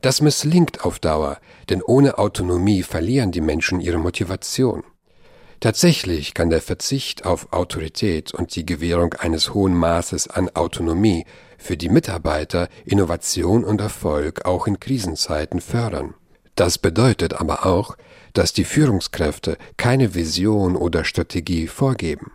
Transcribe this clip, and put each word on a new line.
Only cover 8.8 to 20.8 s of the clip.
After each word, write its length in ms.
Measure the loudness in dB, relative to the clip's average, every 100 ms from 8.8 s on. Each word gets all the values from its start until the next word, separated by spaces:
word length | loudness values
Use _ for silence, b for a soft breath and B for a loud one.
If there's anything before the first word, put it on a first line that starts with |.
| 0 0 0
eines 400 | 0 -2 -2 -2
hohen 200 | 2 2
Maßes 540 | 4 2 2 -2 -4 -4
an 220 | -2 -2
Autonomie 760 | 0 -2 -2 -2 2 2 2 -4 B B B
für 200 | -8 -6
die 120 | 2
Mitarbeiter 800 | 2 2 -4 -2 -2 -2 -2 -2 B
Innovation 800 | -2 2 2 0 -4 -2 2 2
und 160 | 2 -2
Erfolg 640 | -2 -4 -2 -2 -2 -4
auch 240 | -2 -2 -2
in 100 | -4
Krisenzeiten 840 | -4 -4 -4 -6 -4 -4 -4 -6
fördern. 540 | -4 -4 -2 -4 -8 -12 _ _ _
Das 240 | 0 0 2
bedeutet 560 | 0 4 4 4 0
aber 320 | -2 -4 0 2
auch, 300 | 2 0 -10 B B B
dass 180 | 0 0
die 120 | 0
Führungskräfte 960 | 0 2 4 2 -2 -2 -2 -2 -6 -6 B -4
keine 380 | 0 2 2
Vision 640 | 0 -2 0 2 2 2
oder 260 | 2